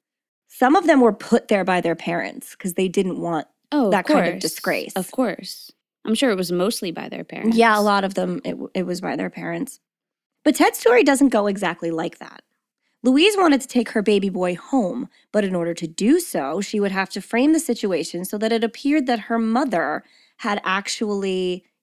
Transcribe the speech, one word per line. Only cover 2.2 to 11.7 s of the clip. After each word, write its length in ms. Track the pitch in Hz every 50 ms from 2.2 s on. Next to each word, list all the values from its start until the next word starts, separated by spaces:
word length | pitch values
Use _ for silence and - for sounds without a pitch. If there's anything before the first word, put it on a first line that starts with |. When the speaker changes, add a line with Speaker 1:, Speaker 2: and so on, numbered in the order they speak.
| - - - - - - -
Speaker 1:
'cause 200 | - - 185 175
they 120 | - 185
didn't 320 | 185 170 202 190 185 147 165
want 280 | 170 170 165 151 - _ _ _ _ -
Speaker 2:
Oh, 140 | 294 294 247
of 40 | 196
Speaker 1:
that 120 | 202 190 170
kind 220 | - 302 254 180
of 60 | 170 180
Speaker 2:
course. 80 | 190
Speaker 1:
disgrace. 500 | - 165 - - - 185 147 90 - - -
Speaker 2:
Of 160 | 190 180 -
course. 640 | - - 254 202 - - 185 - - - - - _ _ _ _ _ _ -
I'm 100 | 220 220
sure 160 | - 285 247
it 60 | 196
was 160 | 185 180 165
mostly 380 | 175 175 180 220 240 - 208 175
by 180 | 170 - - -
their 160 | - - -
parents. 320 | - - - - 226 226
Speaker 1:
Yeah, 220 | 226 226 226 214 208
a 20 |
lot 240 | 208 208 202 196 196
of 80 | 190
them, 300 | 196 185 185 180 175 - -
it 60 | 180
w-, 200 | - - - - -
it 100 | 190 175
was 160 | 180 180 180
by 160 | - - -
their 140 | 165 185 180
parents. 500 | - 175 170 170 170 170 185 - - - _ _ _ _ _ _ _ _ _ _ _ _ -
But 100 | 302 -
Ted's 240 | - - - - -
story 240 | - 453 480 480
doesn't 280 | 294 285 277 254 285 254
go 160 | 240 214 202
exactly 440 | 208 196 208 196 165